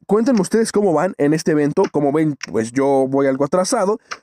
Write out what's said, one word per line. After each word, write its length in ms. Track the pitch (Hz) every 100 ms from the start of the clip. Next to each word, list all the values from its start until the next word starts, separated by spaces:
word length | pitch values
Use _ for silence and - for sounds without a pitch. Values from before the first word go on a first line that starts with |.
| -
cuéntenme 340 | 208 233 233
ustedes 320 | 185 214 220
cómo 220 | 214 202
van 180 | 151 185 -
en 160 | 143
este 160 | 165 175
evento. 320 | 151 147 170 196
Como 200 | 147 139
ven, 260 | 151 156 139 -
pues 220 | 101 113
yo 340 | 123 139 135 131
voy 160 | 135 139
algo 180 | 135
atrasado, 540 | 143 180 185 247 190 226 - -